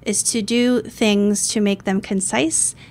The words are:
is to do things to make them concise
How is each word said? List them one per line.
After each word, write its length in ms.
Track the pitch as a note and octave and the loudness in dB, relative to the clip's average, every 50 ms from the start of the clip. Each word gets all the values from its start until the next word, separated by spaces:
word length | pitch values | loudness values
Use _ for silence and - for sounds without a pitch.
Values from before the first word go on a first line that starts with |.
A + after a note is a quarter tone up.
| - | -6
is 200 | A#3 G#3 - - | -4 -4 -2 -2
to 180 | - - A#3 G3+ | -2 -2 -2 -2
do 400 | G#3 A#3 A#3+ A#3+ B3 B3 A#3+ - | 0 2 2 4 4 2 0 -2
things 640 | A3+ - - A#3 G#3+ G#3 G3+ G3+ G#3 G#3 G3+ - - | -4 -4 0 2 2 4 4 4 2 2 0 -2 -2
to 140 | - A3 G#3 | 0 0 2
make 220 | G3+ G3 G3 - | 0 0 0 -2
them 180 | G3+ F#3+ G3 G3 | -2 -2 -2 -2
concise 720 | - G#3 F#3+ F#3 - - A#3+ C#4+ E4 D#4+ - - - - - - - | -2 -4 -4 -2 -2 0 0 0 0 0 0 -2 -2 -4 -8 -18 -20